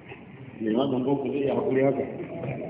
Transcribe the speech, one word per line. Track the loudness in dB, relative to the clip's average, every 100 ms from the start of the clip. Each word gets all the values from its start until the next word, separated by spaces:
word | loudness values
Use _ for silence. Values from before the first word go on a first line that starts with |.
| -18 -18 -18 -18 -14 -4
Limamin | 2 2 2 2
boko | 2 2 0
zai | 0 2
iya |
haƙuri | 2 2 4
haka? | 4 4 -2 -6 -8 -6 -6 -6